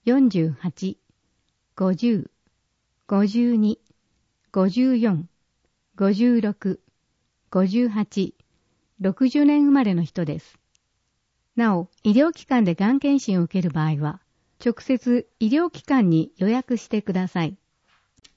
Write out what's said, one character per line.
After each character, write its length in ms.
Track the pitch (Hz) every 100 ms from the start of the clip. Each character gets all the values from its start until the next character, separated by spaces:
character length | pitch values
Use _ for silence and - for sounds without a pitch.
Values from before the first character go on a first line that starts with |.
| 233
四 220 | 269 254
十 220 | 185 160
八、 480 | 135 180 - 190 - _ _ _ _ _ _ _ -
五 180 | 185
十、 360 | 185 240 208 - _ _ _ _ _ _ _ -
五 180 | 202
十 320 | 202 226 240 233
二、 240 | 214 226 _ _ _ _ _ _ _
五 160 | 190 190
十 300 | 214 262 247
四、 300 | 226 160 170 _ _ _ _ _ _ -
五 160 | 196
十 300 | 202 240 233
六、 360 | 208 - 190 185 _ _ _ _ _ _ _
五 140 | 185
十 240 | 190 220 247
八、 460 | 208 - 202 185 - _ _ _ _ _ _
六 280 | 190 - 262
十 180 | 294 294
年 180 | 294
生 60 | 285
ま 120 | 277
れ 120 | 214
の 80 | 175
人 240 | 160 - 156
で 140 | 156
す。 180 | - _ _ _ _ _ _ _ _ _ _ -
な 220 | 226 180
お、 100 | 180 _
医 80 | 214
療 220 | 214 320
機 120 | -
関 200 | - 254
で 100 | 185
が 180 | 165 196
ん 80 | 269
検 180 | 285 277
診 220 | - 185
を 40 |
受 80 | 170 190
け 20 |
る 80 | 170
場 160 | 147 156
合 80 |
は、 260 | 147 151 170 _ _ _ _
直 120 | 240 233
接 460 | - 254 247 240 - _
医 80 | 220
療 220 | 285 349
機 120 | -
関 280 | - 269 185
に 220 | 160 - -
予 120 | 190
約 280 | 247 - 233
し 120 | -
て 120 | 214
く 140 | 208
だ 120 | 185 185
さ 180 | 180
い。 120 | 156 196 _ _ _ _ _ _ _